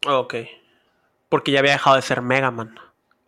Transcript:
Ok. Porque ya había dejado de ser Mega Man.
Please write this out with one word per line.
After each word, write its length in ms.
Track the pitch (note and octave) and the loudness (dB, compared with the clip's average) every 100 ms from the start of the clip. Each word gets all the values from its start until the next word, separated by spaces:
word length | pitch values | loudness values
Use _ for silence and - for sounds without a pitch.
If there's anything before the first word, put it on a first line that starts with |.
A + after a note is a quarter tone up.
| C#3+ | -4
Ok. 300 | C3 B2+ A#2+ A#2 - _ _ _ _ _ _ _ | -2 -2 -8 -12 -18 _ _ _ _ _ _ _
Porque 220 | D3 - | -2 0
ya 60 | C#3 | 2
había 120 | C#3 | 2
dejado 240 | C#3 C#3+ C3+ | 2 4 4
de 60 | |
ser 200 | - B2+ | 2 -4
Mega 300 | B2 C3 C3+ | 0 0 0
Man. 240 | A#2 A2 - - _ _ _ | -4 -10 -16 -20 _ _ _